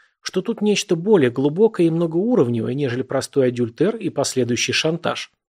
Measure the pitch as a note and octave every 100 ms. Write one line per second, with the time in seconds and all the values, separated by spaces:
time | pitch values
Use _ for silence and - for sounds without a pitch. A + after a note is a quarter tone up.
0 | _ _ - F#3 G3+ - G#3 G3 - E3+
1 | F#3 G3+ B2 B2+ C#3+ D#3+ A3 A3 E3 E3
2 | E3+ E3 A3 A#3 B2 A#2 A2+ C3+ C#3 B2
3 | - C3+ - C#3 B2+ A#2+ A#2 - F3+ A#3
4 | E3+ - C3 B2+ A#2 A#2+ - - D#3 E3
5 | A#2+ B2+ - _ _